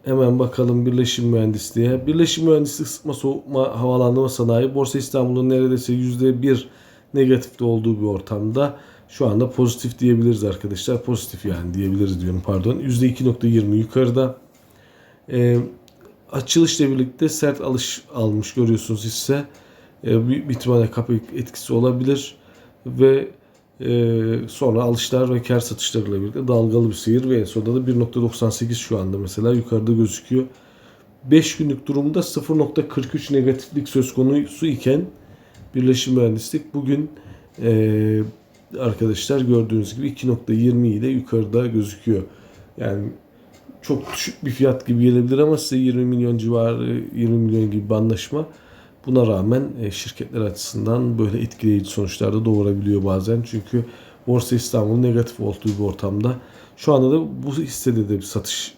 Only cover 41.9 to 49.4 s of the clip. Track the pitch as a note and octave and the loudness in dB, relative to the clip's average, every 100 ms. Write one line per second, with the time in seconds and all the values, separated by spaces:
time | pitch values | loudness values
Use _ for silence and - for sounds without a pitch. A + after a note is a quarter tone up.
41.9 | - A#2 G2+ F2+ - - - - - A#2 | -6 -2 -2 -2 -16 -20 -20 -20 -8 -6
42.9 | G2+ G2+ - _ _ - - - - - | -4 -8 -12 _ _ -20 -20 -20 -18 -6
43.9 | C#3 - - - - C#3 A#2+ C3+ B2 - | -6 -4 -10 -10 -8 -8 0 2 2 0
44.9 | A#2+ B2 B2 B2 C3+ D3+ D3+ - C3 B2+ | 4 4 4 2 4 4 2 0 0 2
45.9 | B2 B2 B2 A#2+ A#2 A2+ A#2 A#2 A#2 A#2+ | 2 0 0 0 0 0 0 0 0 -2
46.9 | A#2+ - - A#2 A#2 A2+ A2 G#2+ G#2 G2+ | -4 -6 -2 0 2 2 2 0 -2 0
47.9 | A2 A2 A2 - D3 D#3+ - - - - | 0 2 -2 -4 -6 -8 -14 -20 -20 -20
48.9 | _ - B2+ A2+ G2 | _ 0 2 4 2